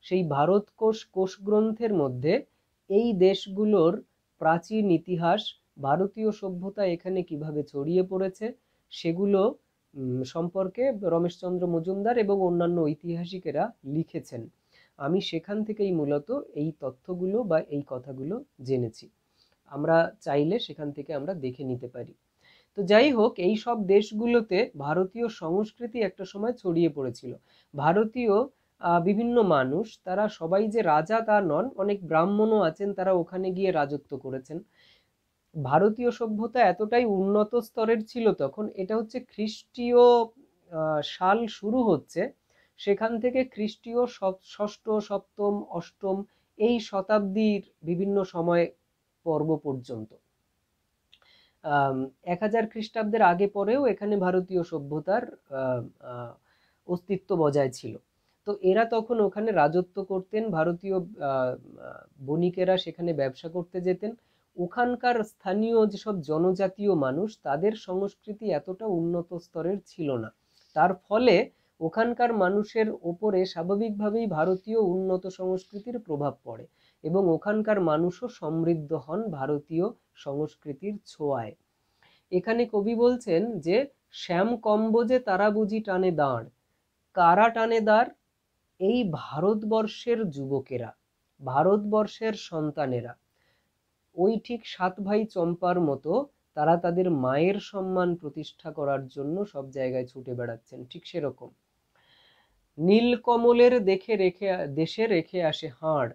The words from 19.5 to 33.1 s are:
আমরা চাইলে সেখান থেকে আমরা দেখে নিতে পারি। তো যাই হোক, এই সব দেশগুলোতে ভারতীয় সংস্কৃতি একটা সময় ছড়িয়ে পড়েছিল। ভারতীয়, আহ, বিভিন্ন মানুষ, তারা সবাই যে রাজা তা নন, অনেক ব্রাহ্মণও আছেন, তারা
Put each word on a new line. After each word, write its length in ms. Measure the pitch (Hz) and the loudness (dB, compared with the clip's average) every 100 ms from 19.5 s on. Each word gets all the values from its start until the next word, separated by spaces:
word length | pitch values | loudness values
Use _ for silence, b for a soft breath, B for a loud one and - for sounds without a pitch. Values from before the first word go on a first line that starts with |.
| _ _ | _ _
আমরা 480 | 143 156 165 170 - | -6 2 2 2 -4
চাইলে 380 | 165 143 151 226 | -2 0 2 0
সেখান 340 | - 151 147 | -4 -10 -10
থেকে 220 | 147 139 | -10 -8
আমরা 200 | 147 160 | -8 -6
দেখে 300 | 185 131 127 | -6 -8 -8
নিতে 240 | 135 127 127 | -8 -8 -8
পারি। 260 | 123 123 - _ _ b b b | -14 -16 -18 _ _ b b b
তো 80 | - | -8
যাই 300 | 185 214 285 | 4 6 6
হোক, 220 | 240 220 220 | 4 2 2
এই 200 | 180 214 | 0 0
সব 300 | 240 233 190 | -2 -4 4
দেশগুলোতে 840 | 202 214 214 233 240 226 185 240 147 | 4 4 -4 2 2 2 0 0 -4
ভারতীয় 500 | 139 160 190 226 233 | -2 0 0 -2 -6
সংস্কৃতি 720 | 220 160 180 214 _ 240 240 | -4 -2 -2 -2 _ -10 -4
একটা 240 | 196 - | -4 -4
সময় 280 | 185 202 220 | -14 -6 -6
ছড়িয়ে 360 | 247 185 165 170 | -4 -2 2 0
পড়েছিল। 460 | 147 131 123 123 131 b b b 143 | 0 -8 -8 -14 -16 b b b -2
ভারতীয়, 540 | 147 190 220 247 233 202 269 _ _ _ | 2 2 0 -2 0 2 0 _ _ _
আহ, 260 | 175 170 | 2 2
বিভিন্ন 380 | 170 208 233 240 | 2 0 2 2
মানুষ, 560 | 202 151 131 151 226 - | 4 4 2 -2 -4 -10
তারা 240 | - 185 214 | -6 -2 -2
সবাই 400 | - 165 190 220 | -4 0 0 2
যে 140 | 226 | 0
রাজা 380 | 180 151 160 226 | 2 2 2 -2
তা 200 | 220 208 | 2 2
নন, 300 | 185 151 240 233 | 2 0 -2 -2
অনেক 300 | 196 202 170 | -2 -2 0
ব্রাহ্মণও 540 | 160 180 208 214 214 | 2 2 2 4 4
আছেন, 340 | 170 160 202 | 2 -2 -6
তারা 180 | 196 190 | -2 0